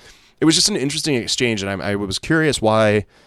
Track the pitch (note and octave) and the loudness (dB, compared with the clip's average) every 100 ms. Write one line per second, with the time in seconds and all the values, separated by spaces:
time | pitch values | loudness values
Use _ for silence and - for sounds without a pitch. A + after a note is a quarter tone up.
0 | - - _ _ D3+ D#3 - G#3 C3+ D#3 | -10 -20 _ _ 2 2 2 0 -4 -4
1 | D#3+ C3 F#2+ - B2 A2 G2 G2 D#2 G2+ | -2 -2 -2 -2 0 0 -4 -4 -4 -4
2 | G2+ G2 - D#3+ D#3 B2+ G#2+ A2 A2 G#2 | -4 -6 -2 0 2 0 2 4 4 2
3 | G2+ _ | -2 _